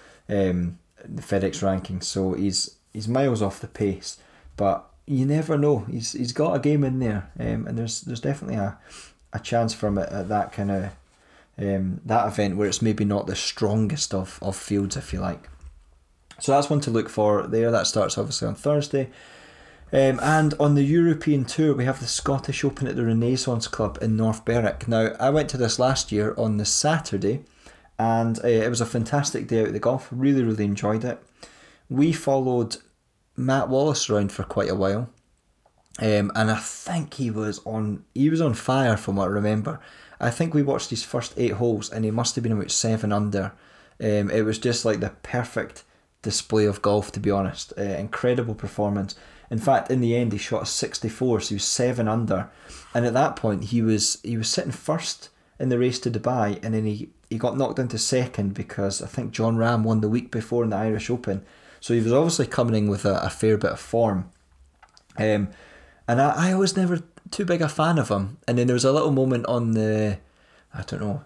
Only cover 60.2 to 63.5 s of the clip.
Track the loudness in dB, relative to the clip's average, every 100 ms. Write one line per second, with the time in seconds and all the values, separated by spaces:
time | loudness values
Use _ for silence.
60.2 | -2 -8 -2 0 0 0 0 -2 -2 -4
61.2 | -2 -4 -6 -20 -20 -16 0 2 4 4
62.2 | 4 2 0 0 2 2 2 0 0 0
63.2 | -2 0 2